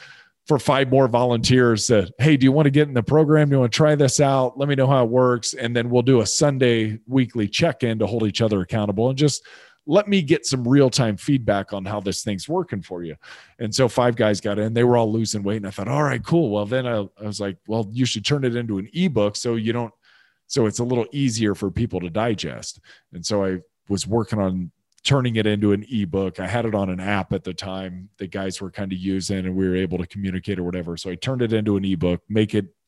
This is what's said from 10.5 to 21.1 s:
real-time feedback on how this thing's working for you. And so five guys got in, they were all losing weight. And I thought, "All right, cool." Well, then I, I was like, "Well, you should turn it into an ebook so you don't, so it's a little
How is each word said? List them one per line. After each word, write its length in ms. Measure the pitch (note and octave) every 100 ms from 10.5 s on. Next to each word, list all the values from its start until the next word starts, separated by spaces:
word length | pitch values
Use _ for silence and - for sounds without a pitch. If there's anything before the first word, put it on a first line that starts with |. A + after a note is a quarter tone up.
| C3 A#2+
real-time 500 | C#3 C3 - A#2 G2+
feedback 560 | - C#3 A2 G2+ F#2+
on 120 | G2+ F#2+
how 140 | G#2
this 240 | G2 F#2
thing's 240 | - G2 -
working 340 | F3 F3 G#2+
for 220 | - F2+
you. 120 | E2+ D2+ - - - -
And 140 | A2
so 140 | G#2+ B2+
five 280 | - B2 A#2
guys 240 | G#2+ G2+
got 200 | G#2+ G2+
in, 140 | G#2+
they 100 | A2+
were 120 | B2 A#2+
all 160 | A2+
losing 320 | A2 A2 A2
weight. 140 | G2 A2
And 100 | G2
I 40 |
thought, 160 | F#2+ G2+
"All 160 | C#3
right, 200 | D3 B2
cool." 280 | - E3+ C#3+
Well, 140 | G#2 G#2
then 200 | B2+ B2
I, 120 | A2+
I 260 | G2+ _
was 160 | G#2+ G#2
like, 180 | G2+ F2+ -
"Well, 200 | A2 G#2
you 140 | A#2 B2
should 180 | A2
turn 200 | G2+ D3
it 120 | C3 A#2+
into 220 | A#2 G2
an 120 | G#2+
ebook 420 | E3 F#3 A2+ G#2 -
so 200 | B2 A#2
you 180 | A2
don't, 200 | A#2 A#2 - _ _ _ _ -
so 180 | - A2
it's 140 | G2+
a 40 |
little 240 | A#2+ B2 A2